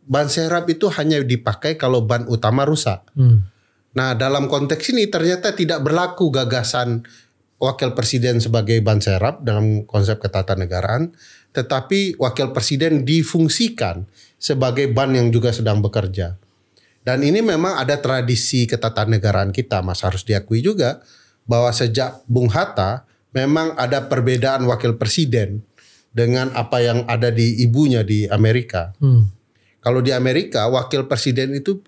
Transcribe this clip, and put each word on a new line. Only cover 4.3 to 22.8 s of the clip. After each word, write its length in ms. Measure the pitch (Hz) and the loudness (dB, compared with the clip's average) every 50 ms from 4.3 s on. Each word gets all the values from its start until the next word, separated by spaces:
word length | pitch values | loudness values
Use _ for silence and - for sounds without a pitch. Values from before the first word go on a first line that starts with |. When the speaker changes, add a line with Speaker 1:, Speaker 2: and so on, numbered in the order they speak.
| 139 143 139 135 | 0 0 0 0
Speaker 1:
konteks 400 | - 139 143 143 160 156 - - | 0 -2 0 -2 -2 -4 -4 -2
ini 160 | 247 247 214 | 0 0 0
ternyata 480 | - - 175 160 170 180 180 180 214 202 | 0 0 0 0 0 0 0 -2 -4 -2
tidak 260 | 202 170 156 175 147 | 0 -2 -2 0 -2
berlaku 480 | 139 151 151 170 180 175 180 - 185 160 | 0 0 0 0 0 -2 -2 0 0 0
gagasan 800 | 131 135 131 113 117 123 113 - - 127 123 120 117 113 117 - - - _ _ _ _ _ _ _ | 2 0 0 0 -2 -2 -2 -2 -2 -2 -2 -2 -2 -4 -6 -10 -20 -20 _ _ _ _ _ _ _
wakil 380 | _ - 131 135 - 139 127 117 | _ -2 -2 -2 0 -4 -4 -2
presiden 420 | - 120 - - 127 117 127 123 | -2 -2 -2 0 0 0 2 2
sebagai 460 | 117 113 113 113 117 104 101 117 113 107 | 2 0 2 0 0 2 2 2 2 4
ban 160 | 104 107 104 | 4 2 2
serap 420 | 101 - 98 92 98 120 151 - | 2 2 0 0 0 -2 -2 -4
dalam 460 | 147 117 104 104 107 110 107 104 107 | -4 -2 0 0 2 2 0 0 -2
konsep 320 | - - 107 101 101 110 104 | -2 0 0 2 2 0 -2
ketatanegaraan, 960 | - 104 - 95 95 92 98 92 92 85 92 92 90 98 110 127 160 170 170 _ - - - - _ _ _ | -4 -4 -4 -4 -2 -2 -2 -2 -2 -4 -4 -4 -2 -2 -2 -2 -4 -4 -6 _ -20 -20 -20 -20 _ _ _
tetapi 680 | - 127 - 143 131 123 - 196 196 196 190 170 - | -6 -4 -2 -4 -4 -2 -2 -2 -2 0 -2 -2 -2
wakil 320 | 135 127 117 - 143 123 | -2 -2 0 -2 -4 -2
presiden 560 | - 139 107 - 147 135 151 165 156 147 131 | -2 -2 -2 0 0 0 0 2 2 0 2
difungsikan 1000 | 120 151 165 156 - - 175 165 156 - - 233 220 233 - 131 95 87 87 95 - _ _ - _ _ | 2 2 2 2 2 2 2 2 2 2 0 0 -2 -2 -2 -4 -4 -4 -6 -8 -12 _ _ -20 _ _
sebagai 540 | _ - - 147 131 131 127 117 127 143 139 | _ -4 -4 0 0 0 0 0 0 0 0
ban 240 | 117 127 135 135 131 | 2 0 2 2 2
yang 160 | 127 120 117 | 2 2 4
juga 240 | 117 117 110 123 113 | 2 2 2 0 -2
sedang 240 | 117 113 113 104 104 | 0 0 0 2 2
bekerja. 560 | 101 107 - 110 101 92 95 98 92 85 90 92 _ _ _ _ _ _ _ _ _ _ _ _ | 0 0 0 -2 -4 -2 -4 -4 -6 -6 -6 -12 _ _ _ _ _ _ _ _ _ _ _ _
Dan 220 | _ 127 127 131 143 | _ -4 -2 0 2
ini 160 | 143 165 208 | 2 2 2
memang 400 | 233 220 180 156 165 185 196 - | 2 2 0 0 0 -2 -2 -2
ada 180 | 131 123 143 | 0 0 -2
tradisi 720 | 143 - 123 131 131 123 120 127 113 - - - 127 120 | 0 0 -2 -2 0 0 0 0 0 0 0 0 0 0
ketatanegaraan 840 | 113 - 113 - 113 113 - 107 107 110 104 92 107 101 98 98 98 | 0 0 -2 -2 -2 -2 0 0 2 2 2 2 2 2 2 0 0
kita, 300 | 95 - 104 - - 95 | -2 -4 -4 -2 -2 -2
Mas, 220 | 87 92 90 - - | -2 -2 -4 -2 -2
harus 200 | 92 87 92 - | -2 -4 -4 -2
diakui 380 | - 107 98 98 - 113 113 | -2 -2 -2 -2 -2 -2 0
juga 380 | 127 185 214 196 147 120 147 - _ _ - _ _ _ _ _ _ | 0 0 0 0 0 -2 -2 -4 _ _ -20 _ _ _ _ _ _
bahwa 260 | - 120 117 120 120 | -2 0 2 2 2
sejak 520 | 117 - 127 117 110 135 131 131 - - - | 2 0 -2 0 0 -2 -2 -4 -6 -12 -6
Bung 200 | - 117 123 123 117 | -2 0 2 2 2
Hatta, 580 | 101 156 185 202 - - | 2 0 -2 -2 -2 -2